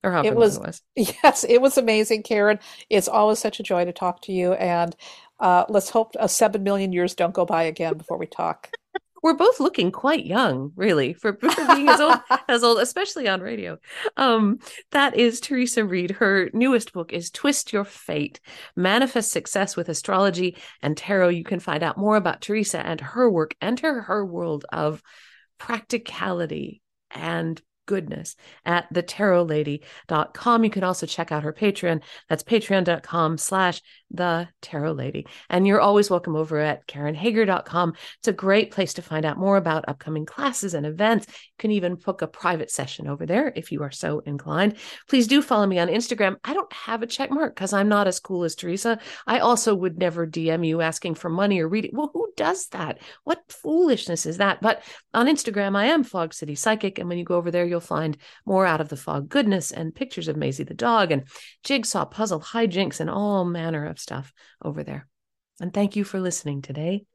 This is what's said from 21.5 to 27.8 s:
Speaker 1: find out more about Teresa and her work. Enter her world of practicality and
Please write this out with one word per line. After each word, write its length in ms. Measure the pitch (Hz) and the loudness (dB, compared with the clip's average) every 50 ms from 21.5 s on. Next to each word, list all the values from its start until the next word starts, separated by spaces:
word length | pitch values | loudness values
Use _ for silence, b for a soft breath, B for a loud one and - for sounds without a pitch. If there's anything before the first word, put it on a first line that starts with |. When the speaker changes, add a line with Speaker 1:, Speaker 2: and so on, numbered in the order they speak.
| 196 175 | -6 -6
Speaker 1:
find 240 | - - 151 151 170 | -2 -4 -2 -2 -2
out 160 | 156 - - | -2 -2 0
more 160 | 202 214 214 | 0 2 2
about 260 | 214 180 170 - - | 2 2 0 -4 -4
Teresa 420 | - - 208 220 202 - - 165 - | -6 -4 -2 -2 0 -2 -2 -4 -4
and 160 | - 165 160 | -6 -6 -6
her 300 | 139 135 - 240 254 240 | -8 -8 0 2 4 4
work. 240 | 190 165 156 156 - _ | 4 2 0 -2 -4 _
Enter 400 | - 196 247 247 - 320 285 240 | -4 -4 -2 0 -2 -2 -2 -2
her 240 | 220 - 190 214 202 | -4 -2 -2 -2 -2
world 400 | 185 170 175 175 170 151 143 - - - | -4 -6 -6 -4 -4 -4 -6 -6 -8 -4
of 300 | 165 156 151 156 151 b b b b b b b b b b _ _ | -2 -2 -2 -2 -4 b b b b b b b b b b _ _
practicality 1200 | - - 233 226 226 _ 247 233 233 - - - - 196 180 175 170 151 151 - 143 - - _ _ _ _ _ _ _ | -6 -6 -6 -6 -4 _ -4 -4 -4 -8 -8 -6 -4 -2 -2 -2 -4 -4 -6 -8 -8 -10 -12 _ _ _ _ _ _ _
and 500 | - - 156 165 170 165 165 165 160 - _ _ _ _ | -14 -8 -6 -4 -4 -2 -2 -4 -6 -8 _ _ _ _